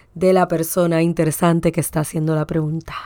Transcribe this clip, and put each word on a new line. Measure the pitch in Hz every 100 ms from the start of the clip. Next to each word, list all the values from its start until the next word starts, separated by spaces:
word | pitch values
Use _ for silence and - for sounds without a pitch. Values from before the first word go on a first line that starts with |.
| _
de | 165 185
la | 185 180
persona | 165 165 - 175 165
interesante | 170 165 151 - 175 170 165
que | 165
está | 147 160
haciendo | 151 160 156 156
la | 151
pregunta?". | 165 156 160 - -